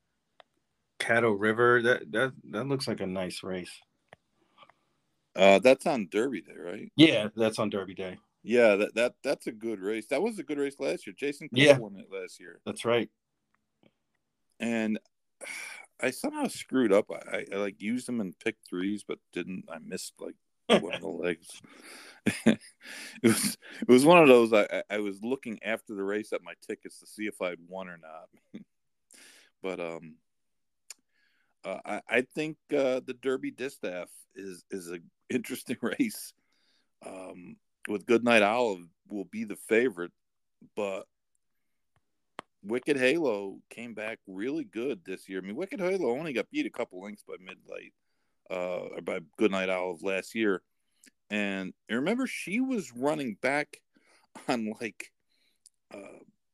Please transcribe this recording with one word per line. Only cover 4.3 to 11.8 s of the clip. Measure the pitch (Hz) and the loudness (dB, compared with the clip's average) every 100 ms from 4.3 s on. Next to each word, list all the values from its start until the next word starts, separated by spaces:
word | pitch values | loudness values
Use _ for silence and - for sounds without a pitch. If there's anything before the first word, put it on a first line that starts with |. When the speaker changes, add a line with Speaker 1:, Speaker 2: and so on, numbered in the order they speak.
| _ _ _ - _ _ _ _ _ _ - | _ _ _ -20 _ _ _ _ _ _ 4
Speaker 2:
Uh, | 95 98 | 8 8
that's | 101 131 190 | 8 6 4
on | 139 90 | -2 -2
Derby | 95 131 107 | -2 -2 -4
Day, | - - | -10 -14
right? | 85 101 - - | -12 -12 -2 8
Speaker 1:
Yeah, | 156 117 107 107 | 8 8 0 0
that's | 113 110 | 0 0
on | 107 | -2
Derby | 101 95 | -4 -6
Day. | 92 92 90 _ _ | -8 -10 -12 _ _
Speaker 2:
Yeah, | - 120 117 98 | 0 6 8 6
that, | 104 107 | 4 2
that, | 120 - | 2 0
that's | 127 143 - | -4 -4 -6
a | |
good | 113 110 107 | -8 -8 -6
race. | 95 110 107 | -4 -4 -2
That | 135 | -2
was | 208 214 | -2 -4
a | |
good | 143 143 | -6 -4
race | 143 135 | -4 -4
last | 135 175 - | -4 -4 -8
year. | 95 | -8
Jason | 143 - 156 | -6 -6 -4
Kidd | 120 147 | 6 8
Speaker 1:
Yeah. | |
Speaker 2:
won | 135 | 8